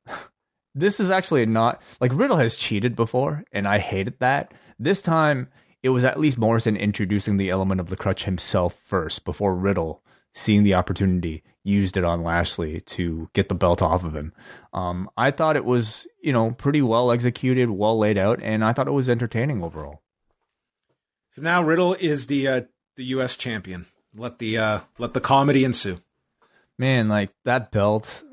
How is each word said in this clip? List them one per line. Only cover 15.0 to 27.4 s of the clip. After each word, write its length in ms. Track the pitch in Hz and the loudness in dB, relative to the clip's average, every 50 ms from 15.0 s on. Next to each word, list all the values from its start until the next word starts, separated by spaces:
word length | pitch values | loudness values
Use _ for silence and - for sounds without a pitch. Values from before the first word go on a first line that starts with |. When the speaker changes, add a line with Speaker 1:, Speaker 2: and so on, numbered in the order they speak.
| 95 - - | -8 -8 -4
Speaker 1:
I 140 | - 120 143 | -2 -2 -2
thought 280 | 143 - 160 156 151 | 0 0 0 0 0
it 80 | 139 - | 0 0
was, 420 | 120 123 120 113 107 - - - - _ _ | 2 0 0 0 -2 -8 -14 -18 -20 _ _
you 120 | - 156 131 | -4 0 0
know, 180 | 117 113 113 | 2 0 0
pretty 300 | 120 - - 139 147 151 | -2 -2 -2 0 2 2
well 300 | 135 113 113 117 123 123 | 2 2 2 2 4 2
executed, 580 | 120 120 120 123 120 - - 127 127 127 123 117 | 2 2 0 -2 -2 -2 -2 0 2 2 2 0
well 300 | 101 92 104 107 113 110 | 0 0 0 2 2 2
laid 180 | 107 107 107 | 2 2 2
out, 240 | 98 95 104 120 - | 2 2 2 0 0
and 220 | 107 107 110 107 107 | -2 -4 -2 0 2
I 100 | 110 120 | 0 0
thought 140 | - 135 | 0 -2
it 40 | 139 | 0
was 180 | 143 139 127 127 | 0 0 0 0
entertaining 540 | 120 113 123 110 - 113 123 147 143 101 85 | 0 0 -2 -4 -2 -4 -2 -2 -4 -4 -6
overall. 380 | 82 80 80 73 71 76 - _ _ _ _ _ _ _ _ _ _ _ _ _ _ _ _ _ _ _ _ _ _ _ _ _ _ _ | -8 -10 -12 -14 -14 -16 -20 _ _ _ _ _ _ _ _ _ _ _ _ _ _ _ _ _ _ _ _ _ _ _ _ _ _ _
Speaker 2:
So 60 | 127 | -8
now 200 | 147 165 175 180 | -2 0 2 2
Riddle 340 | 170 156 165 170 180 175 185 | 4 4 4 4 4 2 2
is 320 | - 185 160 147 139 123 | 0 0 -2 -2 -2 -2
the, 200 | 117 147 139 135 | -2 -2 0 2
uh, 140 | 135 131 127 123 - _ _ _ _ _ | 2 0 0 -2 -6 _ _ _ _ _
the 100 | - 127 | -12 -8
U 160 | 127 131 131 | -4 -2 -2
S 140 | 127 123 - | -2 -4 -4
champion. 520 | - - 127 113 104 90 95 92 87 87 - _ _ _ _ _ | -6 -8 -6 -6 -8 -8 -10 -12 -14 -14 -18 _ _ _ _ _
Let 240 | 104 120 120 120 - | -12 -12 -12 -10 -8
the, 180 | 117 110 110 | -6 -4 -2
uh, 220 | 113 110 107 107 101 - - _ - | 0 0 0 0 -2 -4 -10 _ -8
let 140 | 117 117 - | -8 -4 -4
the 60 | - | -4
comedy 460 | - - 135 135 139 143 139 135 131 | 2 4 4 4 6 6 4 4 4
ensue. 340 | 131 120 - - 101 90 87 - _ _ _ _ _ _ _ _ _ _ _ _ _ _ | 2 0 -2 -4 -6 -8 -8 -12 _ _ _ _ _ _ _ _ _ _ _ _ _ _
Speaker 1:
Man, 320 | - 127 135 131 123 110 107 | -4 0 0 2 2 2 2
like, 220 | 107 107 101 98 - _ | 2 0 0 -2 -6 _